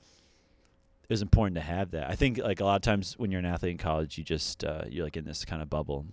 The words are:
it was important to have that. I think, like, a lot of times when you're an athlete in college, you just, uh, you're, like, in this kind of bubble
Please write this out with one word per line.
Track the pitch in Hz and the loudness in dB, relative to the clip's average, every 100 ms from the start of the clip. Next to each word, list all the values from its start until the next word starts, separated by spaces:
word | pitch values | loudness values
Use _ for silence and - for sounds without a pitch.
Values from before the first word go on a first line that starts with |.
| _ _ _ _ _ _ _ _ _ _ - | _ _ _ _ _ _ _ _ _ _ -4
it | |
was | 113 | -2
important | 98 - 104 | 6 6 6
to | 85 | 0
have | 76 87 95 | -2 -2 -2
that. | 82 69 | -4 -4
I | |
think, | 95 139 117 | 2 2 2
like, | 113 95 | 0 2
a | 98 | 4
lot | 98 | 4
of | |
times | 117 101 92 - | 4 2 0 -4
when | 95 | -2
you're | 92 | 0
an | 87 | 0
athlete | 87 90 | 0 -2
in | 85 | -2
college, | 82 80 78 - | 0 0 -2 -6
you | |
just, | 80 78 - - | -4 -2 -2 -4
uh, | 78 78 53 | -4 -4 -6
you're, | 73 | -6
like, | 78 82 | -6 -6
in | |
this | 78 76 - | -8 -8 -6
kind | 80 | -6
of | 76 | -4
bubble | 76 73 71 80 | -2 -2 -4 -6